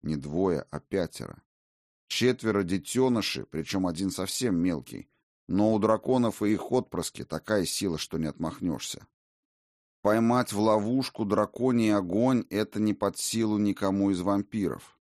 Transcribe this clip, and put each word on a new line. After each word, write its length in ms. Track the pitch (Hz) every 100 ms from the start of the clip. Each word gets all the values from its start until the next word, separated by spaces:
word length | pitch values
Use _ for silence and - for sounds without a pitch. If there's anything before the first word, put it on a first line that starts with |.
Не 120 | 76
двое, 520 | 76 71 82 95 80 -
а 100 | 73
пятеро. 600 | _ 98 85 - - - _ _ _ _ _ _ _
Четверо 540 | - 120 123 113 101
детёнышей, 880 | 90 95 - 120 131 117 95 - -
причём 400 | 78 78 98 92
один 240 | 82 95
совсем 440 | 87 95 - 123 87
мелкий. 520 | 90 76 64 - - _ _ _ -
Но 260 | 92 107
у 60 | 110
драконов 640 | 107 110 - 127 117 -
и 100 | 104
их 180 | 107 -
отпрыски 520 | 127 - 87 80 -
такая 420 | - 78 - 107
сила, 320 | 82 - 101 78
что 220 | - 80
не 80 | 78
отмахнёшься. 800 | - 82 - 90 65 - - - _ _ _ _ _ _ _ _ _
Поймать 500 | 104 110 113 123 120
в 60 | 101
ловушку 680 | 110 107 104 131 127 -
драконий 680 | 107 101 104 - 127 120 110
огонь — 500 | 104 87 98 123 127 -
это 280 | 101 107 104
не 140 | 107
под 240 | 98 101 -
силу 400 | - 113 110 107
никому 540 | 104 95 101 98 98
из 100 | 92
вампиров. 760 | 90 101 101 110 90 50 - _